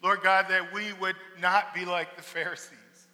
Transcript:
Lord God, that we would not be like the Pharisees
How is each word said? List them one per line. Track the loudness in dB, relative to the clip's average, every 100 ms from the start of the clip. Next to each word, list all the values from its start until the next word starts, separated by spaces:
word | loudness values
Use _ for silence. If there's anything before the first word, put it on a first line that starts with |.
Lord | 2 2
God, | 6 4 4
that | 0 -2
we | -6 -8
would | -4 -4 -4 -10 -2
not | 2 2 0
be | -6 -4
like | -2 -4 -10
the |
Pharisees | -12 -8 -6 -8 -16 -20 _ _ _